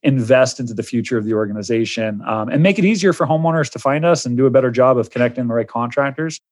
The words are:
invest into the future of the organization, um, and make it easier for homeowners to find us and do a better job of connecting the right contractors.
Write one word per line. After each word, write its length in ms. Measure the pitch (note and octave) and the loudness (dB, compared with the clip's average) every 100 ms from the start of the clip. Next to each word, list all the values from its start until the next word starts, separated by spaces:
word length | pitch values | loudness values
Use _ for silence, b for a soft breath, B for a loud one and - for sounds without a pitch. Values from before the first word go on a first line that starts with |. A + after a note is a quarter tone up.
invest 560 | C#3+ C3+ A2+ C3 B2+ - | 0 0 4 4 4 0
into 140 | B2 | -8
the 100 | G#2+ | -8
future 340 | A2 A#2+ G#2 A#2 | -4 -4 -2 -2
of 60 | |
the 100 | G#2+ | -2
organization, 880 | A2 G#2+ G#2+ G#2 A2+ A2 - A2 G#2 G#2+ | -2 -2 -4 -2 -2 -2 -2 -4 -4 -4
um, 220 | A2 A2 | -4 -2
and 120 | C#3+ | 2
make 160 | F3+ G3 | 2 4
it 60 | |
easier 300 | F#3+ G#3+ F#3+ | 2 2 2
for 120 | D#3 D3+ | 0 0
homeowners 460 | D#3+ E3 D#3+ D3+ | 0 0 0 -2
to 80 | A#2 | -4
find 240 | C3+ D3 | -2 0
us 220 | E3+ D#3+ B2 | 2 0 0
and 100 | A#2+ | 0
do 100 | C3 | 2
a 60 | |
better 180 | C3 B2+ | 4 2
job 280 | A#2 B2+ B2 | 4 4 2
of 120 | A2 | 0
connecting 380 | B2 A#2+ B2 A#2+ | -2 -2 -2 -4
the 60 | |
right 160 | A#2 A2+ | -2 -4
contractors. 720 | A#2 A#2+ C3 C#3 C3+ D#3+ D#3+ _ | -4 -4 -2 -2 -2 -8 -8 _